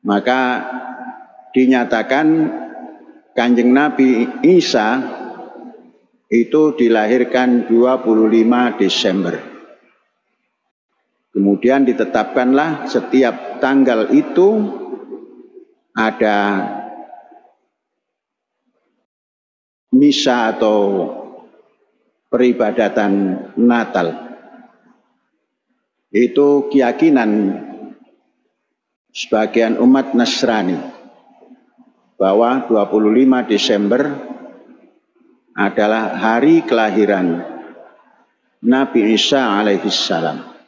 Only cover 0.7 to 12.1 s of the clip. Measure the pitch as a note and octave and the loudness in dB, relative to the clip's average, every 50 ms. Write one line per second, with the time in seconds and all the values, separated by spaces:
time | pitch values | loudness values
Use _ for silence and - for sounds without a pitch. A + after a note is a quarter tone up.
0.7 | - - - - - - - - - - - - - - - - - C3 C3 B2+ | -10 -12 -12 -14 -14 -14 -16 -16 -16 -18 -20 -20 -20 -20 -20 -4 0 2 2 4
1.7 | C3 B2+ A#2+ G#2 - A2+ A2 - C3 C#3 D#3+ D#3 D#3+ D#3+ D#3 C3+ - - - - | 4 2 2 0 -2 -4 -2 -2 -2 0 2 2 2 2 0 -2 -4 -8 -12 -14
2.7 | - - - - - - - - - - _ _ _ - A#2+ B2 B2 A#2+ A#2 B2 | -16 -18 -18 -18 -20 -20 -20 -20 -20 -20 _ _ _ -2 0 2 2 2 4 4
3.7 | B2+ C3+ D3 D3+ - - C3+ B2+ B2+ A2 A#2+ B2 - - - D#3 F#3 F3+ D3+ - | 4 4 2 0 2 2 2 2 4 2 0 -4 -4 0 2 4 4 6 4 2
4.7 | - B2 G#2+ G#2+ A#2+ C3 C3 - - - - - - - - - - - - - | 0 0 0 0 -2 -2 -4 -6 -10 -12 -14 -14 -16 -16 -18 -20 -20 -20 -20 -20
5.7 | - - - - _ _ _ _ _ _ _ _ - A#2 A#2 A2+ - D3+ D#3 D3+ | -20 -20 -20 -20 _ _ _ _ _ _ _ _ 0 0 0 2 2 2 2 2
6.7 | C#3 - B2 A#2 A2+ A2 G#2+ G#2+ A#2+ B2+ B2 A#2+ - B2+ B2 B2+ B2 A#2+ G#2+ - | 2 2 2 2 2 2 2 2 2 0 0 0 0 0 0 2 2 0 2 2
7.7 | A2+ A#2 A#2+ B2+ C3 B2+ B2+ A2+ A2+ A2 A2 A2 A2+ A2+ A2 A#2 B2 B2 B2 A#2+ | 2 4 4 4 2 0 0 0 2 2 4 4 4 4 4 4 2 2 2 0
8.7 | A2 - G#2 F#2 - - - G2+ F2+ G2 F#2 E2+ D#2+ - - - - - - - | 0 0 0 0 0 0 -2 0 0 0 -2 -2 -4 -6 -10 -14 -20 -20 -20 -20
9.7 | - _ _ _ _ _ _ _ _ _ _ _ _ _ _ _ _ _ _ _ | -20 _ _ _ _ _ _ _ _ _ _ _ _ _ _ _ _ _ _ _
10.7 | _ _ _ _ _ _ _ _ _ _ _ _ _ G#2+ G2 G2+ G2+ F#2+ - A#2+ | _ _ _ _ _ _ _ _ _ _ _ _ _ -2 0 0 0 2 2 0
11.7 | C3 C#3 C#3 B2 A#2 - A2+ - | 2 2 2 0 0 -2 -2 -2